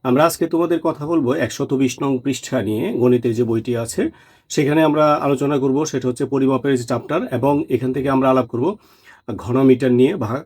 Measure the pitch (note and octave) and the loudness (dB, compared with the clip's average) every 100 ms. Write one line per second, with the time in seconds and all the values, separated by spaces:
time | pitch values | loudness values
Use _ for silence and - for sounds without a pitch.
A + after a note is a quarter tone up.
0 | C3 B2+ E3 - E3 E3 E3+ E3 E3 D3+ | 2 2 2 0 -2 0 0 0 -2 -4
1 | D3 E3+ B2 D3+ A#2+ - C3+ C3+ C3 - | -2 0 0 0 -4 -4 -4 0 0 0
2 | C#3 C3 C#3 C3 - B2+ G#2 G#2+ F3+ - | -4 -2 -4 -6 -4 -4 -2 -2 -4 0
3 | B2 B2 A#2+ A2+ A#2 A2+ A2 A#2 A2+ - | 2 2 0 -2 0 -2 -2 -6 -4 -4
4 | D#4+ - _ _ _ - C#3 D#3 D#3 D3+ | -4 -6 _ _ _ -2 2 2 2 4
5 | D3+ D3 D3 C3 C#3+ D3 C3+ C3+ D#3 C3+ | 2 2 0 0 0 0 0 0 -2 -2
6 | B2+ B2 C#3 C#3 C3+ C3 C#3 C3 A#2+ A#2+ | -4 -4 -2 0 2 2 0 -2 0 -6
7 | - E3+ B3 A#2+ C3+ C#3+ - B2 C3 C3+ | -2 -4 -2 -2 0 0 0 -2 -2 -2
8 | C3+ C3 C3 C3 A#2+ A#2+ D#3 A3 _ _ | 0 2 4 2 0 -2 -4 -4 _ _
9 | - - - G2+ F#2+ B2+ C3+ B2+ C3 B2 | -20 -18 -12 -10 -2 4 6 6 4 4
10 | C3 F#3+ G#2+ C3 | 2 2 -4 -6